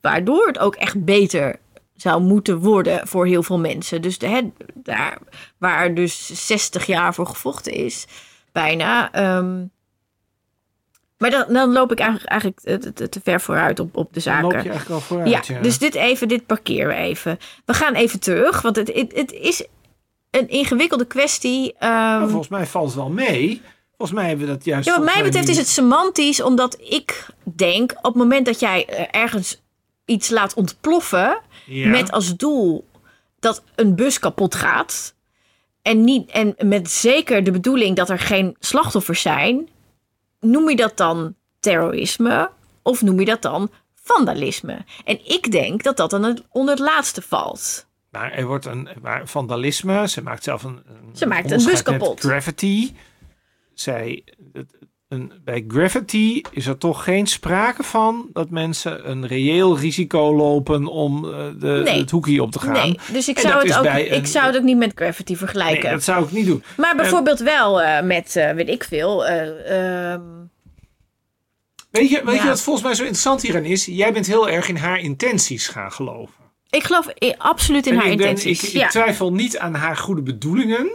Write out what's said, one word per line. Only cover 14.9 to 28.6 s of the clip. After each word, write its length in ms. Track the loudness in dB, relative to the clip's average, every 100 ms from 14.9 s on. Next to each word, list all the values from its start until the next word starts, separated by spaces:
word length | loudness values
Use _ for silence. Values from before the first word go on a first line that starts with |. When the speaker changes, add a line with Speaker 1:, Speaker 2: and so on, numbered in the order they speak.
| -8
Speaker 2:
al 60 | -6
vooruit, 400 | -2 0 0 -2
Speaker 1:
Ja, 80 | -2
Speaker 2:
ja. 60 |
Speaker 1:
dus 160 | 0 0
dit 180 | -2 0
even, 320 | 0 0 0
dit 180 | -2 -2
parkeren 420 | -4 -2 -2 -2
we 60 |
even. 460 | -2 -4 -6 -6 -8 -10 -18 -4
We 80 |
gaan 200 | 0 0
even 260 | 2 0 0
terug, 420 | -2 2 2 2
want 140 | 0 -2
het, 180 | -2
het, 220 | -2 -4 -4
het 160 | -6
is 340 | -4 -4 -2 -6 _ _ _ _ _ _
een 180 | -2 0
ingewikkelde 560 | -2 0 0 0 0 -2
kwestie, 680 | 0 -2 0 -2 -2 -4 -4
ehm. 100 | 0
Speaker 2:
Maar 360 | 2 2 2 0
volgens 200 | -2 -4
mij 180 | -6 -4
valt 200 | -2 -2
het 100 | -4
wel 140 | -6
mee. 520 | -2 0 0 0 -2 -12 _ _ _
Volgens 220 | -6 -4
mij 80 | -2
hebben 180 | -2 -4
we 40 |
dat 120 | -4 -2
juist 200 | -2 2
Speaker 1:
Ja, 40 | 2
wat 80 |
Speaker 2:
volgens 20 | 2
Speaker 1:
mij 80 | 2
Speaker 2:
mij 80 |
Speaker 1:
betreft 220 | 2 2 2
Speaker 2:
nu 40 |
Speaker 1:
is 40 | 2
het 80 | 2 4 4
semantisch, 560 | 4 2 2 2 2
omdat 360 | 2 2 2 -4 -4
ik 360 | -4 -4 -12 -16 -14 -12 0
denk... 360 | 2 2 0
op 120 | -2
het 120 | -2 2
moment 300 | 4 4 2
dat 140 |
jij, 260 | 0